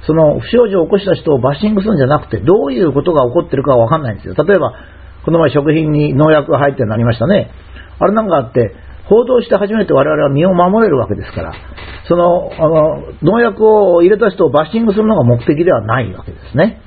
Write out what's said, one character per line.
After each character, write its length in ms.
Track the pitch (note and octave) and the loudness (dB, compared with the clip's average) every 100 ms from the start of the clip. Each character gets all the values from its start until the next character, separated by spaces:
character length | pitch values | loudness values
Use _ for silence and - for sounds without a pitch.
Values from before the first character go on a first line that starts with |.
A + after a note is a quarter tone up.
| - | -2
そ 80 | |
の 260 | D#3+ D#3 - | 2 2 0
不 80 | - | -2
祥 200 | A#3 A#3 | 0 2
事 80 | F#3+ | 0
を 80 | |
起 60 | D#3+ | 0
こ 80 | G3+ | -2
し 60 | |
た 100 | F#3+ | -2
人 180 | E3+ - | -4 0
を 60 | C#3 | 0
バ 140 | B2 | 0
ッ 80 | C#3+ | -2
シ 80 | G#3+ | -2
ン 60 | |
グ 80 | G#3 | -2
す 60 | G3+ | 0
る 60 | |
ん 20 | F3+ | 0
じ 40 | |
ゃ 40 | B2+ | 2
な 140 | D3 | 0
く 100 | - | -2
て、 80 | - | -4
ど 260 | A2+ G3+ | 2 2
う 80 | C#4 | 0
い 100 | B3 | -2
う 100 | E3+ | 0
こ 100 | C3+ | 0
と 100 | D#3 | 0
が 140 | D#3 B2 | 0 0
起 60 | |
こ 100 | A#2+ - | -2 -4
っ 40 | |
て 60 | C#3 | -4
る 60 | |
か 140 | C#3 B2 | 2 2
わ 120 | A2+ | 2
か 100 | D#3+ | 0
ん 40 | |
な 80 | C3+ | -4
い 40 | |
ん 20 | G2 | -8
で 60 | |
す 60 | F#2 | -8
よ。 60 | |
例 200 | F#2 D3+ | -4 0
え 40 | G3 | 0
ば、 140 | B2+ - - - - - | 0 -6 -20 -20 -20 -10
こ 60 | - | -2
の 80 | E3 | 0
前 120 | D3+ | 2
食 220 | D3 C#3+ | 0 0
品 200 | D#3 D#3 | 0 0
に 220 | D3+ D3 | 0 0
農 160 | C3 D#3 | 2 2
薬 200 | D3+ - | 2 0
が 80 | C3+ | 0
入 140 | C#3+ | 0
っ 40 | C3+ | -2
て 80 | |
な 120 | A2 A2 | -4 0
り 80 | |
ま 80 | A#2 | 0
し 60 | A#2 | 0
た 80 | B2 | 0
ね。 240 | G3+ - - - - - - | 0 -2 -12 -20 -20 -20 -2
あ 80 | - | 0
れ 60 | |
な 100 | G#3+ | 0
ん 60 | A3 | 0
か 80 | D#3 | -2
あ 40 | A#2 | 0
っ 40 | |
て、 220 | C3 A2 - - - | -2 -2 -6 -20 -18
報 200 | - G#3+ | 2 2
道 180 | A#3+ B3 | 4 0
し 60 | G3+ | 0
て 80 | G3+ | -2
初 180 | - | 0
め 120 | A3 F#3 | -2 0
て 60 | |
我 160 | C#3+ C#3+ | 0 2
々 140 | D3+ | 0
は 80 | D3 | 0
身 160 | C#3 F3+ | 0 2
を 80 | |
守 300 | F3 F3 G#3+ | 2 2 2
れ 60 | A3 | 2
る 80 | C#3 | 0
わ 80 | G#2+ | -2
け 80 | F#2+ | -6
で 80 | - | -8
す 60 | |
か 100 | - | -10
ら、 100 | E2 - - - - - - | -10 -14 -18 -18 -18 -18 -2
そ 80 | F3 | 0
の、 340 | F3 F3 - - | 2 0 -4 -2
あ 40 | |
の、 400 | D#3+ E3 D#3 D3 - - | 0 2 2 -2 -12 -2
農 180 | D3+ A3+ | 0 2
薬 260 | A#3 G3 G#3+ | 0 2 2
を 360 | G#3+ G3 E3+ | 4 4 4
入 60 | F3 | 4
れ 100 | G#3 | 4
た 120 | A3+ | 0
人 160 | - E3 | 0 0
を 40 | |
バ 140 | C#3+ | 2
ッ 80 | D#3 | 0
シ 60 | A3+ | -2
ン 80 | A3+ | 0
グ 60 | |
す 60 | G3+ | 0
る 80 | G#3+ | 0
の 100 | G#3 | 2
が 80 | |
目 120 | A#2+ A#2+ | 2 2
的 200 | - D3+ | 0 0
で 60 | F3 | 2
は 120 | B2+ | 0
な 160 | G#2 B2 | 0 -4
い 120 | G#2 | -4
わ 120 | F2+ | -10
け 80 | - | -14
で 60 | - - | -18 -8
す 60 | B2 | 0
ね。 240 | G3+ - | 0 -2